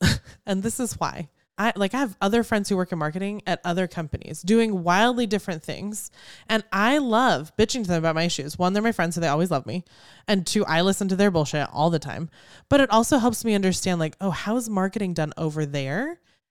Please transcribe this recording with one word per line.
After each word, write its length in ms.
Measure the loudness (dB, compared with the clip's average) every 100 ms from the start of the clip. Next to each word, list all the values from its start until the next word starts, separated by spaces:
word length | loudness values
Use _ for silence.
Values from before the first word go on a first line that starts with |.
| 0 0
<laughs> 240 | -6 -16 -4
and 140 | -2
this 160 | -2 -4
is 140 | -6 -4
why. 300 | -6 -6 -12 _ _ -4
I, 140 | -4 0
like, 200 | -2 0
I 40 |
have 160 | -4 -2
other 220 | 0 0
friends 260 | 2 -2 0
who 60 | -2
work 140 | -2
in 80 | -2
marketing 420 | -4 -4 -6 -8 -6
at 140 | -4
other 240 | -2 -2 -2
companies 560 | -4 -8 -8 -10 -10
doing 400 | 2 2 4 0
wildly 420 | 2 4 4 2 0
different 380 | -2 -4 -8
things. 480 | -8 -8 -8 -10 -12 -18 -20 -20 -2
And 160 | -2 0
I 280 | 0 2 2
love 520 | 2 4 4 2 -2 0
bitching 240 | 0 0
to 40 | 0
them 100 | 0
about 140 | 2
my 100 | 2
issues. 360 | 0 -2 -8 0
One, 140 | 0
they're 100 | 2
my 80 | 0
friends, 240 | 0 -2 0
so 60 |
they 60 | 0
always 220 | 2 2
love 160 | 0 -2
me. 180 | -8 -8 -20 -20 -14 0
And 180 | 0 2
two, 180 | 0 2
I 160 | 2
listen 260 | 2 0 -2
to 80 | 2
their 160 | 2
bullshit 360 | 2 0 -2 -4
all 160 | 0 2
the 80 | 2
time. 320 | -2 -8 -10 -12 -20 -20 _
But 100 | 4
it 100 | 6
also 260 | 4 4 4
helps 260 | 2 0
me 120 | 0 2
understand, 440 | 2 0 0 0
like, 160 | -2 -2
"Oh, 80 | -4
how 260 | -4 -2 -4
is 120 | -2
marketing 460 | -2 -2 -2 -4 -2
done 180 | -4 -2
over 300 | -4 -2 -4
there? 540 | -4 -4 -4 -4 -8 _ _ _